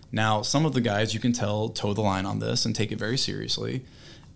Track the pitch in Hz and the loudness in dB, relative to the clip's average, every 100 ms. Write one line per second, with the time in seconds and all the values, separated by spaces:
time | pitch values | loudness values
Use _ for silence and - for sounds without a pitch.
0 | - 110 110 107 101 143 160 131 117 101 | -8 0 2 2 2 2 4 2 2 2
1 | 110 107 123 117 104 107 113 - 104 101 | 0 0 0 2 0 0 -2 -2 -2 2
2 | 104 95 98 104 107 123 117 113 110 - | 2 2 0 -2 -2 0 0 0 -2 -2
3 | 104 131 - 101 107 - 113 131 131 - | -2 0 -2 -2 -4 -4 -4 -6 -8 -18
4 | - - - | -20 -20 -20